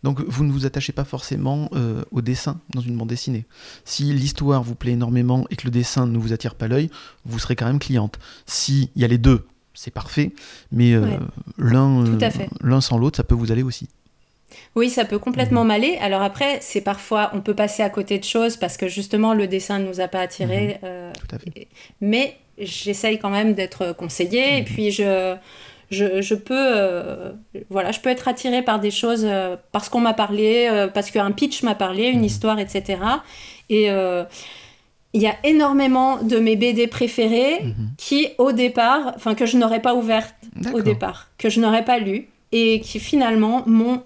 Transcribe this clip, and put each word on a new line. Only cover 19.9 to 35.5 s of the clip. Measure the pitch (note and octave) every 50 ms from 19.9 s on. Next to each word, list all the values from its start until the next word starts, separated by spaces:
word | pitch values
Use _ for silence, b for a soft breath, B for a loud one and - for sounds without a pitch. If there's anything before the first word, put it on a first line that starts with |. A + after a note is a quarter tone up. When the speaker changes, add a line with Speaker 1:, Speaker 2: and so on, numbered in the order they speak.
| F#3 F3+
Speaker 2:
a | F#3 F3+
pas | - F#3
attirés, | F#3 F3+ - - G3 F3+ F#3 G3 G3+ G#3 G3+ G3
Speaker 1:
Mhm. | - F#3
Speaker 2:
euh, | F3+ F3+ F3 F3 - -
Speaker 1:
Tout | - - -
à | F3
fait. | - F3 -
Speaker 2:
et, | - - _ B B B B B B
mais | G#3 G3+ G#3+ A#3+ C4+ C4+ - - _ _ _ -
j'essaye | G#3 F#3 E3+ - - G3+ G3+ G3 - A3 G#3+ G#3+
quand | G#3+ G3+
même | G3 G3+ G#3+ A3 G#3
d'être | F#3+ F#3+ F3+ - - F#3+ F3 E3+
conseillée | - F3 E3 - - F3+ F3+ G3 A#3+ C4 C#4 C#4+ C4+
et |
Speaker 1:
Mhm. | -
Speaker 2:
puis | - - - G#3+ G#3
je... | G3+ G3+ G#3 G3+ F#3+ F#3+ F#3 F#3 F#3 F#3+ B B B B B B B B B B
Je, | G3 F#3+ G3+ G3+ F#3 G3
je | G3 F#3+ G#3+
peux, | G3+ G#3+ - B3+ C4
euh, | C4+ C4 A#3+ G#3+ G3 F#3+ F3+ F3 - - - - F3+ F#3 - A3 A3 _ - - G#3 _
voilà, | G3 F#3+ F#3 -
je | A3 -
peux | - B3+
être | B3+ B3+ - C4
attirée | A#3+ B3 - C4 B3 B3 B3
par | B3 G#3+ G#3+
des | G3+ G#3
choses, | G3 - - A#3 A#3 A3+ A3
euh, | G#3+ G3+ F#3+ F#3+ F3+ F3+ F3+ _ _
parce | _ G#3 G#3 -
qu'on | - B3
m'a | A#3 A#3 A3
parlé, | A3+ G#3+ G3+ G3+ G#3 G#3+ G#3+ A3+ A#3+ A#3+ A#3+
euh, | A3 G#3 G3+ F#3+
parce | G3 G#3 G3+ -
qu'un | - A3 G3+ G3+
pitch | G3+ G3+ D4 C#4+ C#4+ - -
m'a | A#3 G#3
parlé, | G#3 G3+ F#3 F#3 F#3+ A3 B3
une | B3+ A#3+
Speaker 1:
Mhm. | A3
Speaker 2:
histoire, | G#3 - - - A3 G#3+ G#3+
et | G3+ G3
cetera. | - G3 G3 - G3 F#3 F#3+ G#3+ B3+ D#4 B B B B B B B B B _
Et, | A3 G#3+ G#3+ G#3
euh, | G3 F#3+ F#3+ F#3 F3+ F3+ F3 F3 B B B B B B B B B B B B B _ _ _ -
il | A3
y | G#3 G#3+
a | G#3 - -
énormément | C#4+